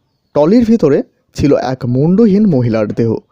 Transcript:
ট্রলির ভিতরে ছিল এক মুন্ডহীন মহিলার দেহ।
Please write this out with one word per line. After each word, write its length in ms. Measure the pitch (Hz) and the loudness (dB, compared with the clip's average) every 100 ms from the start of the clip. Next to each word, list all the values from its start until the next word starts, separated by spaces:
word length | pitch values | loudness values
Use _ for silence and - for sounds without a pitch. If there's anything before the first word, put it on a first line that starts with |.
| _ _ _ | _ _ _
ট্রলির 320 | 143 156 240 220 | -2 2 2 2
ভিতরে 380 | 233 151 160 - _ _ - | 0 2 0 -4 _ _ -4
ছিল 200 | 143 135 | 0 0
এক 300 | - 131 123 | -2 -8 -4
মুন্ডহীন 600 | 123 160 190 233 196 214 | -2 0 2 2 2 2
মহিলার 420 | 135 120 110 107 | 0 0 -2 -4
দেহ। 280 | 104 117 - _ | -4 -4 -4 _